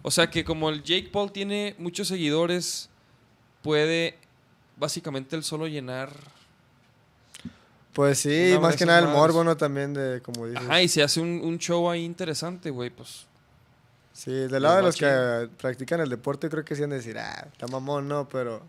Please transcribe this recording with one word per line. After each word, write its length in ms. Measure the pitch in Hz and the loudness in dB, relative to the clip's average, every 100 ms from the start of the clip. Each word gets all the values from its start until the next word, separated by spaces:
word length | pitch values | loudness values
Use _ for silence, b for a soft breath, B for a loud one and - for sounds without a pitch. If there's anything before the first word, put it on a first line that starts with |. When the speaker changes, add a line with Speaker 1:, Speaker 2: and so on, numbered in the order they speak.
Speaker 1:
o 80 | 143 | -2
sea, 180 | 175 165 | 0 2
que 140 | 170 | 0
como 240 | 160 156 156 | -4 -2 -2
el 140 | 151 | -4
Jake 260 | 143 185 202 | -2 -2 -2
Paul 180 | 208 202 | -4 -4
tiene 420 | 196 196 208 208 - | -6 -6 -4 -6 -8
muchos 300 | 170 180 175 | -8 -6 -6
seguidores, 840 | 185 147 156 170 180 156 - - _ _ _ _ _ _ _ | -2 0 0 0 -2 -4 -8 -12 _ _ _ _ _ _ _
puede 560 | 151 151 156 165 165 - _ _ _ _ _ - | 0 2 2 2 -2 -6 _ _ _ _ _ -6
básicamente 600 | 147 165 165 135 131 160 | -6 -4 -6 -8 -6 -8
él 80 | |
solo 240 | - 156 160 | -6 -6 -6
llenar 420 | 147 127 127 139 143 143 _ _ _ _ _ _ _ _ _ B B B B B B _ | -6 -8 -8 -10 -14 -20 _ _ _ _ _ _ _ _ _ B B B B B B _
Speaker 2:
Pues 260 | - 143 135 | 2 2 4
sí, 320 | 143 156 180 | 2 4 6
Speaker 1:
una 80 | 180 | 6
Speaker 2:
más 120 | 165 | 6
Speaker 1:
de 60 | 151 | 4
Speaker 2:
que 60 | |
Speaker 1:
esas 20 | 170 | 6
Speaker 2:
nada 100 | 170 | 6
el 60 | 165 | 8
Speaker 1:
madres. 140 | 147 | 6
Speaker 2:
morbo, 240 | 160 165 | 6 6
¿no? 120 | 165 156 | 4 2
También 380 | 147 139 143 | 0 0 -4
de, 260 | 143 131 123 | -2 -2 -4
como 240 | - 120 117 | -8 -10 -8
dices. 180 | 120 | -6
Speaker 1:
Ajá, 180 | 123 170 | 0 2
y 60 | 175 | 4
se 140 | 156 | 4
hace 180 | 143 165 | 2 2
un, 200 | 170 170 | -2 -2
un 140 | 165 170 | -4 -4
show 300 | - 170 175 | -2 0 0
ahí 160 | 170 | -2
interesante, 680 | 170 170 175 143 170 180 165 | -6 -8 -6 -6 -6 -8 -8
güey, 200 | 127 123 | -6 -8
pues. 360 | - - - - _ _ _ _ _ _ _ _ | -10 -18 -20 -20 _ _ _ _ _ _ _ _
Speaker 2:
Sí, 180 | - 131 | -14 -6
del 160 | 131 131 | -4 -2
Speaker 1:
Pues 120 | 135 | 2
Speaker 2:
lado 140 | 147 185 | 6 6
de 60 | |
los 180 | 180 - | 4 4
Speaker 1:
machín. 480 | 143 131 123 117 117 | 4 4 2 0 -4
Speaker 2:
que 80 | - | -6
practican 400 | 131 127 127 170 | -6 -6 -4 -2
el 80 | 143 | -2
deporte 400 | 120 143 139 160 | -4 -6 -4 -4
creo 160 | 156 | -6
que 100 | 147 143 | -6 -6
sí 60 | |
han 80 | 147 | -4
de 60 | 135 | -6
decir, 220 | 113 110 | -8 -10
"Ah, 300 | 107 - 147 | -10 -12 -16
está 140 | - 120 | -12 -10
mamón, 400 | 131 139 143 139 | -8 -4 -4 -4
¿no? 200 | 147 135 | -4 -4
Pero 340 | 131 120 110 | -6 -6 -8